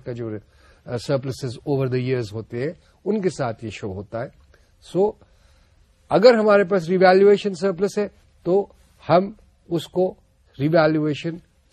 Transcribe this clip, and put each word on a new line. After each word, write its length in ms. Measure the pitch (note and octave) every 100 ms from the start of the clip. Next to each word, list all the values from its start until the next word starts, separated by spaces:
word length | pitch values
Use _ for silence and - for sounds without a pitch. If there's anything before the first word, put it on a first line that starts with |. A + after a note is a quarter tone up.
کا 80 | B2+
جو، 160 | A#2+ A2+ G#2+ - _ _ _
آ، 60 | -
surpluses 840 | A#2+ - C#3 C3+ - C3 A#2+ -
over 180 | C#3 C3+
the 120 | B2+
years 280 | B2+ B2+ G#2+
ہوتے 300 | A2 G#2+ A#2+
ہیں، 100 | C#3+ F3+ _ _
ان 160 | F#3 G#3+
کے 100 | F#3
ساتھ 340 | - B2+ A2
یہ 60 | A2
شو 220 | - G#2+
ہوتا 300 | F#2 G2 A2
ہے۔ 60 | C3 - _ _ _ _ -
سو، 200 | E3+ G#3 - _ _ _ _ _ _ _ _ -
اگر 260 | D#3 A#3
ہمارے 300 | A3+ G#3+ G3+
پاس 240 | F#3 G3 D#3+
ریویلیویشن 680 | F#3 F#3 F#3 G3+ G3+ G3+
سرپلس 440 | F3 G3 E3+ G3 G#3
ہے 100 | G3+ - _ _
تو 240 | E3+ F#3+ G3 _ _ _ -
ہم 240 | E3+ G3+ A3 _ _ -
اس 200 | E3 -
کو 260 | F3 F#3 - _ _ _ -
ریویلیویشن 760 | C#3+ E3+ D#3 D#3 D3+ C#3+ E3 E3+ - _ _